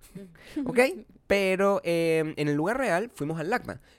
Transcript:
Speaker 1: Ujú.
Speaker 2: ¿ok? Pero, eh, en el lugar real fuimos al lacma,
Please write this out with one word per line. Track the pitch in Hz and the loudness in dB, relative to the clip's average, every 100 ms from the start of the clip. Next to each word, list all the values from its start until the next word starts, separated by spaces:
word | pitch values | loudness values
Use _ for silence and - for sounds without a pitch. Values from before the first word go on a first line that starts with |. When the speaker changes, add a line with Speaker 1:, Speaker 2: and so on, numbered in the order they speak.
| - 185 190 - - 311 | -20 -18 -18 -20 -12 -6
Speaker 1:
Ujú. | 247 | -2
Speaker 2:
¿ok? | 240 262 359 - - - | 2 2 0 -14 -8 0
Pero, | 202 190 185 196 202 | 2 2 2 2 2
eh, | 170 170 165 160 156 151 | 0 0 2 2 0 -2
en | 147 | -2
el | 147 | 0
lugar | 165 262 | 0 -2
real | 247 170 240 - | 0 0 -2 -6
fuimos | 143 165 | -6 -4
al | 160 | -4
lacma, | 247 - 92 - | -4 -4 -12 -16